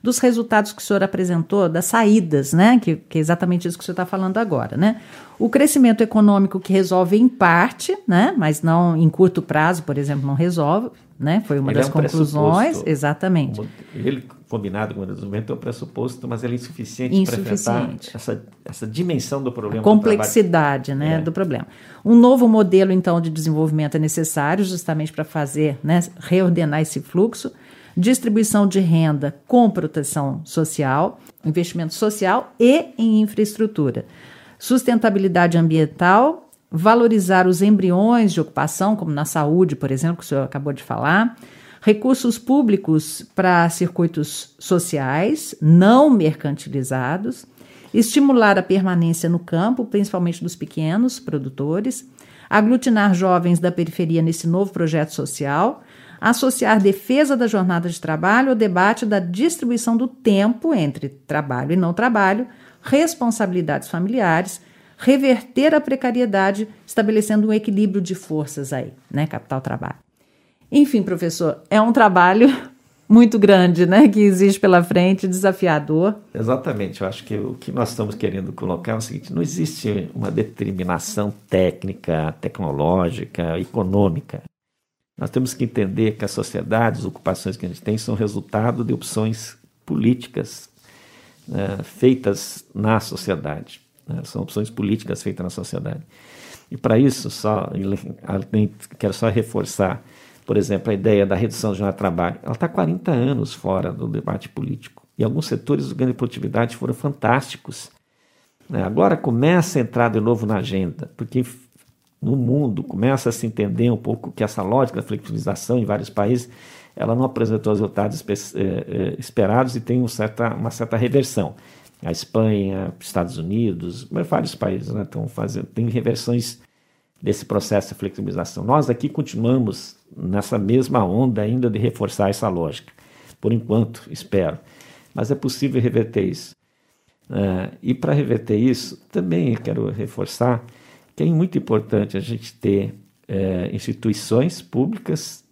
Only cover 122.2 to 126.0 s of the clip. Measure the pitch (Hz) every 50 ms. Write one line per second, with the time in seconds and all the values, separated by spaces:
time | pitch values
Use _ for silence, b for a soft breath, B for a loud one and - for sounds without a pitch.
122.2 | - _ _ 110 110 110 107 101 98 95 98 95 95 87 85 - - - - 92
123.2 | 87 87 - 82 80 87 101 113 120 107 90 85 82 87 90 120 131 - - -
124.2 | 175 - - - - - - - 110 95 95 95 - - - 104 98 - - -
125.2 | 110 113 - - 110 101 110 107 - - - 113 117 117 110 123